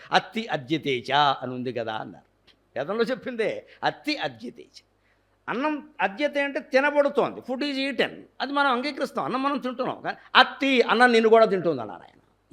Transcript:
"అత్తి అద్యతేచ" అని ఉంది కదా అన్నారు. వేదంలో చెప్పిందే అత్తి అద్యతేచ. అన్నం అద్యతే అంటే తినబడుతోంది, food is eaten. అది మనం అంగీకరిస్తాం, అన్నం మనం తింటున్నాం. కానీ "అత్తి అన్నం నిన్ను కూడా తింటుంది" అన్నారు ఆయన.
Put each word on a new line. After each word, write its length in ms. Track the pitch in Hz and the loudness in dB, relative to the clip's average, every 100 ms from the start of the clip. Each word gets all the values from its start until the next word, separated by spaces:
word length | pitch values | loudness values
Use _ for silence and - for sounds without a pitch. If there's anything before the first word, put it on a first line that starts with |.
| - | 0
"అత్తి 360 | 190 - 220 226 | -2 0 -10 -6
అద్యతేచ" 640 | 151 123 156 143 123 127 | -6 -4 -4 -2 -4 0
అని 400 | 139 143 135 127 | 2 2 2 -4
ఉంది 200 | 127 123 | -6 -6
కదా 200 | 117 110 | -6 -6
అన్నారు. 320 | 110 104 85 _ _ _ _ _ 117 | -6 -10 -16 _ _ _ _ _ -8
వేదంలో 240 | 147 220 | -4 -2
చెప్పిందే 600 | 233 247 262 233 190 104 - - | -2 -4 -8 -6 -4 -6 -12 -4
అత్తి 340 | 151 - 285 294 | -4 -4 -6 -6
అద్యతేచ. 640 | 151 113 117 - - - _ _ _ _ _ _ - | -6 -10 -16 -18 -20 -20 _ _ _ _ _ _ -8
అన్నం 400 | 208 302 294 - - | -4 -4 -4 -8 -4
అద్యతే 420 | - 202 285 285 | -2 0 -2 0
అంటే 160 | 285 285 | -2 -4
తినబడుతోంది, 800 | - 254 294 294 285 254 147 90 | 0 2 2 4 2 2 0 -2
food 240 | - 254 | -8 -6
is 280 | 285 269 277 | -4 -2 -2
eaten. 200 | 254 151 82 - - | -2 -2 -4 -16 -10
అది 120 | 262 | -4
మనం 180 | 285 285 | 0 2
అంగీకరిస్తాం, 540 | 240 285 294 269 - 139 | 0 -2 -4 -6 -4 -4
అన్నం 180 | 254 | -2
మనం 140 | 277 277 | -2 -4
తింటున్నాం. 440 | 247 247 214 107 | -6 -6 -6 -6
కానీ 140 | 165 - - 226 | -8 -10 2 6
"అత్తి 460 | - - 277 254 | 6 4 2 4
అన్నం 300 | 240 214 247 | 4 6 6
నిన్ను 180 | 226 220 | 6 6
కూడా 160 | 226 214 | 6 6
తింటుంది" 360 | 190 165 131 | 2 -2 -2
అన్నారు 200 | 107 85 | -6 -12
ఆయన. 180 | - _ _ _ - | -18 _ _ _ -10